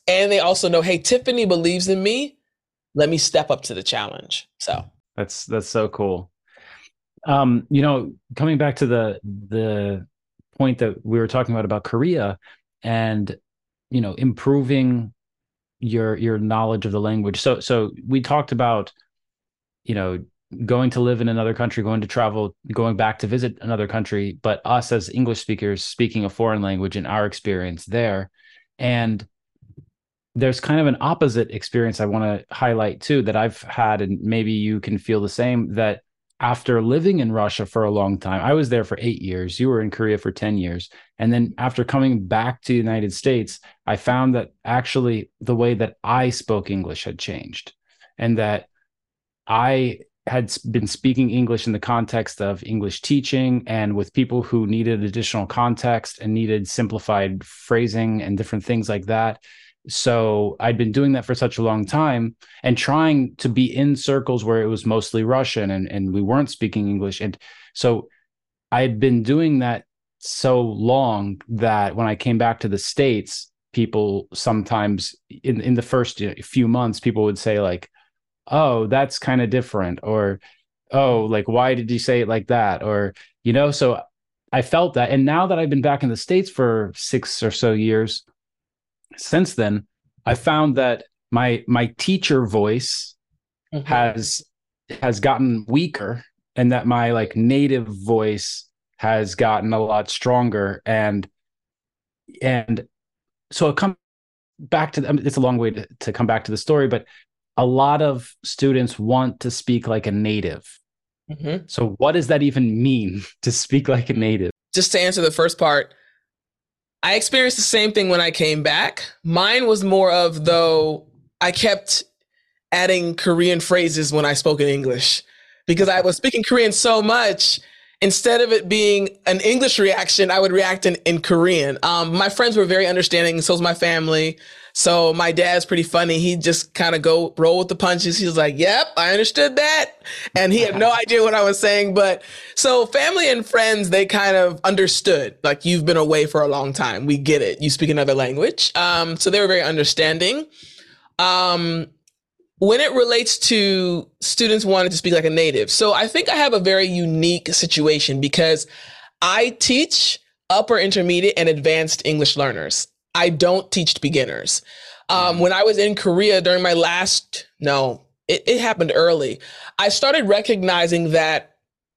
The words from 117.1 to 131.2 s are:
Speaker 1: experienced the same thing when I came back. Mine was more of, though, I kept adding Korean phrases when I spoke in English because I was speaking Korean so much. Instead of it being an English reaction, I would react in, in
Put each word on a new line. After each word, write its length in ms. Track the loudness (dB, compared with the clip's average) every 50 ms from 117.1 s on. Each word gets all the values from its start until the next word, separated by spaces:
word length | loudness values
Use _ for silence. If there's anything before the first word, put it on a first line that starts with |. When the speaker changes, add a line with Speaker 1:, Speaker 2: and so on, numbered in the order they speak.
| 0
Speaker 1:
experienced 420 | 0 0 0 2 2 2 2 2
the 60 | 0 0
same 300 | 0 2 2 2 2 2
thing 160 | 2 2 2
when 120 | 2 2
I 100 | 2 0
came 320 | 0 0 0 0 2 0 0
back. 420 | 0 0 0 0 -2 -4 -8 -12 -14 -16 _ -4
Mine 420 | -2 0 2 2 2 2 2 2
was 160 | 2 2 2 2
more 280 | 2 4 4 4 4 4
of, 320 | 4 2 2 0 0 2
though, 640 | 2 4 4 4 4 4 4 2 2 -2 -4 -8 _ _ _ _ _ _ -2
I 120 | -2 -2 0
kept 520 | 2 2 2 2 0 0 -2 -2 -2 -4 _ _ _ _ _ _ _ _ _ _ _ _ _
adding 440 | -2 0 2 2 2 2 0 -2 -4
Korean 460 | -2 0 2 2 4 4 2 2 0
phrases 540 | 2 2 2 2 2 2 0 -2 -2 0 0
when 100 | 0 2
I 80 | 2 0
spoke 280 | 0 0 0 2 2
in 80 | 2 2
English 540 | 0 0 0 -2 -2 0 0 0 -2 -2 -4 _ _ _ _ _ _ _ _
because 240 | 0 2 2 2 4
I 100 | 4 2
was 160 | 2 2 0
speaking 260 | 0 0 0 0 0 0
Korean 300 | 2 2 4 4 4 2
so 300 | 2 2 2 4 4 4
much. 580 | 2 2 2 2 0 0 0 0 0 0 -2 -6 -12 -20 -20 _ _ _ _
Instead 400 | 0 0 0 2 2 4 4 4
of 100 | 4 4
it 160 | 2 0 0 0
being 420 | 0 2 4 4 4 2 0 -2 -6 _ _
an 140 | -2 0 2
English 380 | 2 2 2 2 2 2 2 4
reaction, 520 | 4 2 2 2 0 0 2 4 4 4
I 100 | 6 4
would 120 | 4 4 4
react 340 | 4 4 2 0 0 0
in, 80 | 0 0 2 0
in 160 | 0 0 0